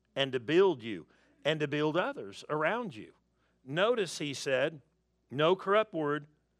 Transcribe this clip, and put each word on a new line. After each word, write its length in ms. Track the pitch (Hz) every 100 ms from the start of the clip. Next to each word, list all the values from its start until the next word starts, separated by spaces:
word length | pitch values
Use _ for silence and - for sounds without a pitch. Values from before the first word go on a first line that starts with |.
| _ -
and 160 | 135
to 60 | 127
build 420 | 110 165 196 143
you 240 | 113 95 73 _ _ _ -
and 140 | 156
to 80 | 147
build 280 | 147 151 151
others 480 | 220 277 101 98 -
around 460 | 151 156 220 233 110
you. 180 | 80 - _ _ _ _
Notice 540 | 127 147 208 247 180 -
he 160 | 151
said, 480 | 127 147 127 147 160 - _ _ _ _
"No 260 | 127 156 185
corrupt 380 | 190 202 214
word 320 | 165 147 147 147 _ _ _